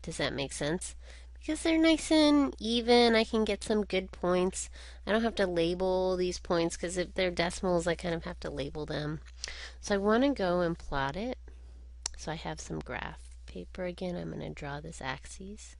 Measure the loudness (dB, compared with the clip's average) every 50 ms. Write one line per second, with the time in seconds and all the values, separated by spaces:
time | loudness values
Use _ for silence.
0 | -10 -10 -4 -2 -2 -2 -2 -2 -4 -6 -4 -4 -2 -2 -2 -2 -4 -8 -12 -14
1 | -16 -16 -18 -18 -18 -18 -18 -12 -4 -4 -4 0 2 2 4 6 6 6 6 4
2 | 4 4 6 8 8 8 8 6 4 2 0 -4 -2 0 0 0 6 6 8 8
3 | 10 8 8 6 4 4 2 2 2 2 0 -2 0 0 2 2 2 2 0 0
4 | 0 -2 -8 -2 2 2 4 4 4 2 0 -2 -8 -8 -10 -16 -16 -16 -16 -10
5 | -2 0 2 2 2 2 2 2 0 2 4 2 2 2 2 2 2 2 2 2
6 | 2 2 2 2 0 -2 -2 -4 -2 0 2 2 2 2 0 -2 -6 -4 -2 -2
7 | -4 -2 0 0 0 0 2 0 0 0 0 -2 0 2 2 2 2 2 0 0
8 | 0 -2 -2 -2 -4 -6 -10 -8 -8 -8 -6 -4 -6 -6 -6 -8 -6 -4 -4 -4
9 | -2 -4 -4 -6 -10 -14 -12 -10 -10 -8 -8 -10 -12 -14 -14 -14 -2 0 0 2
10 | 4 4 4 6 6 4 4 2 2 2 4 4 2 2 0 -2 -4 -4 -2 0
11 | 0 0 -2 -4 -6 -6 -6 -8 -10 -18 -18 -18 -18 -18 -18 -18 -18 -18 -18 -10
12 | -10 -8 -8 -6 -6 -6 -6 -6 -6 -8 -8 -8 -8 -8 -6 -6 -6 -6 -6 -6
13 | -6 -8 -10 -12 -14 -16 -16 -16 -16 -14 -12 -12 -12 -12 -10 -8 -8 -8 -6 -6
14 | -6 -6 -6 -6 -6 -6 -8 -8 -8 -8 -10 -10 -8 -8 -8 -8 -10 -12 -12 -8
15 | -8 -8 -8 -8 -10 -14 -14 -14 -14 -14 -14 -14 -16 -18 -20 -20